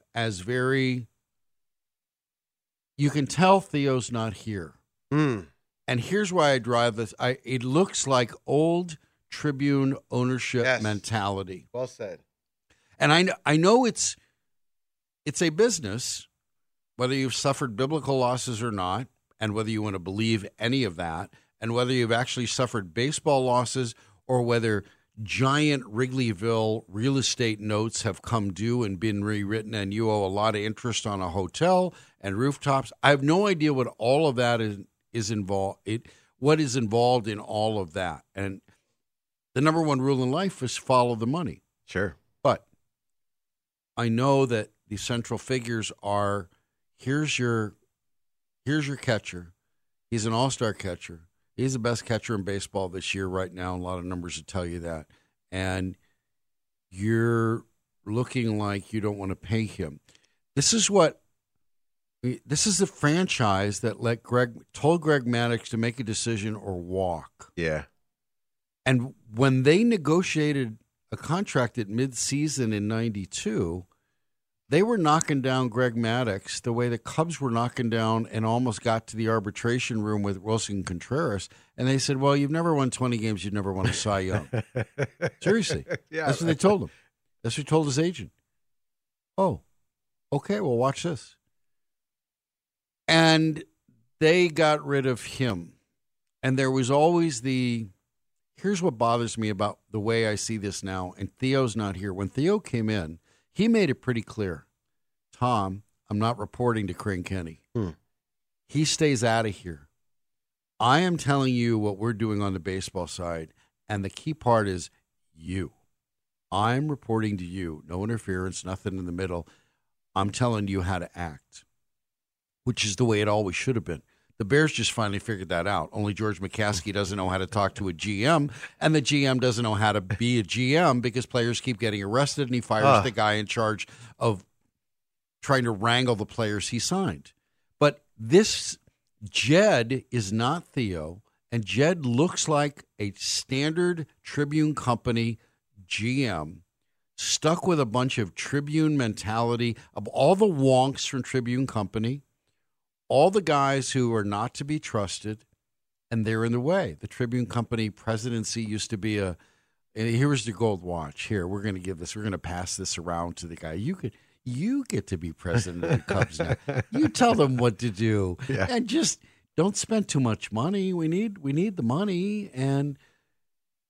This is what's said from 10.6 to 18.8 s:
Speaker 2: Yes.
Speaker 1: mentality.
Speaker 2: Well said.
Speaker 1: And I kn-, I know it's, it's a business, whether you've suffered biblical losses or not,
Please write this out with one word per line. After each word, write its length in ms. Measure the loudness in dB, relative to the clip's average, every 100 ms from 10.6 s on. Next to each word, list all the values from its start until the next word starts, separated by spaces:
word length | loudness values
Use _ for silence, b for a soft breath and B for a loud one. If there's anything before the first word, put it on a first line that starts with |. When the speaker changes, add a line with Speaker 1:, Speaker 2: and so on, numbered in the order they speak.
| 2
Speaker 2:
Yes. 180 | 2
Speaker 1:
mentality. 840 | 0 -4 -2 -2 0 -2 -6 -12 -12
Speaker 2:
Well 140 | -10 -8
said. 320 | -10 -12 -12 _ _ _ _ _ _ _ 0
Speaker 1:
And 140 | 4
I 100 | 4
kn-, 140 | 2 0 2
I 120 | 4
know 280 | 6 6 4
it's, 300 | 0 -4 -6 _ _ _ _ _ _ _ _ _ _ -8
it's 160 | -2
a 80 | 0
business, 760 | 4 2 2 -4 -6 -6 -8 -12 _ _ _ _ _ _ -4
whether 160 | -2
you've 220 | 0 -2 0
suffered 400 | 0 0 -2 -2
biblical 420 | -2 -2 0 2
losses 420 | 2 0 -4 -4
or 100 | -4
not, 360 | -2